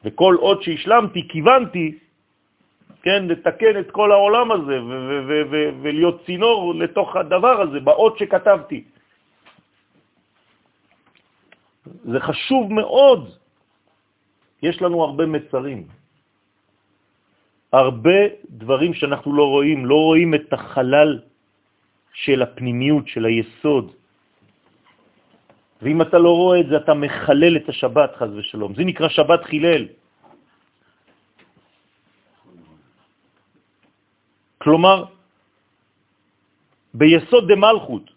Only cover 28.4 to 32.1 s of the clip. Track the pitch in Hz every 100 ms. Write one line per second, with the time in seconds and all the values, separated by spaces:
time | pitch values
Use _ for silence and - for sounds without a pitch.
28.4 | 101 110 101 98 185 180 156 - 147 170
29.4 | - 151 165 160 104 _ _ _ _ _
30.4 | _ _ _ _ _ _ _ _ _ _
31.4 | _ _ _ _ _ _ _